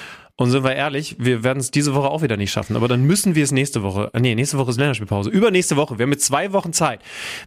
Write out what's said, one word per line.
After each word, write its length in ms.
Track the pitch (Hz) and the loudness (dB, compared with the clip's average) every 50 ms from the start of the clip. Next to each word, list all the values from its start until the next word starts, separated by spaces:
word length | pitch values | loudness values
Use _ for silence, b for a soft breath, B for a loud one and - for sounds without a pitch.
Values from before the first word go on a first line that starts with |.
| B B B B B B B | B B B B B B B
Und 160 | - 123 123 | 0 2 2
sind 120 | 127 135 131 | 2 2 2
wir 120 | 131 131 | 0 0
ehrlich, 400 | 135 139 151 139 143 156 - - | 0 -2 -2 -2 -4 -6 -6 -8
wir 260 | - 120 127 123 113 110 | -2 0 0 0 2 2
werden's 280 | 127 131 139 127 - | 0 0 0 -4 -2
diese 240 | - 147 143 147 131 | 0 0 0 2 2
Woche 120 | 143 139 | 2 0
auch 140 | 139 147 160 | 0 0 0
wieder 160 | 160 120 110 | 0 -2 0
nicht 140 | 101 101 98 | -2 -2 -2
schaffen. 240 | - 110 101 - 113 | -2 -4 -2 -2 0
Aber 120 | 117 120 | 0 2
dann 180 | 123 123 123 135 | 2 2 4 4
müssen 280 | 147 196 202 - 196 160 | 4 2 4 2 2 2
wir 100 | 151 143 | 2 2
es 80 | 131 | 2
nächste 300 | 139 131 139 139 - 117 | 2 0 0 0 -2 -2
Woche, 300 | 98 98 92 101 104 104 - | -2 0 -2 -2 -4 -2 0
äh, 60 | 117 | 0
nee, 160 | 113 127 110 | 2 2 2
nächste 240 | 113 135 - 147 135 | 0 0 0 0 -2
Woche 100 | 127 123 | 0 0
ist 80 | 117 | 0
Länderspielpause. 540 | 120 143 147 127 107 107 - 107 101 101 - | 0 0 0 0 -4 -4 -2 -2 -2 0 0
Übernächste 460 | 220 185 226 226 185 180 180 - 156 | 2 2 4 4 4 2 2 2 0
Woche, 200 | 143 151 - 120 | 0 0 0 -2
wir 60 | 104 120 | -2 0
haben 80 | 139 | 0
jetzt 140 | 143 143 - | 0 0 0
zwei 280 | - 135 143 185 202 190 | 0 0 0 -2 0 -2
Wochen 200 | 196 170 170 160 | -2 -2 -2 -2
Zeit. 280 | - 160 139 113 - B B B B B B B B B | 0 0 0 -2 -4 B B B B B B B B B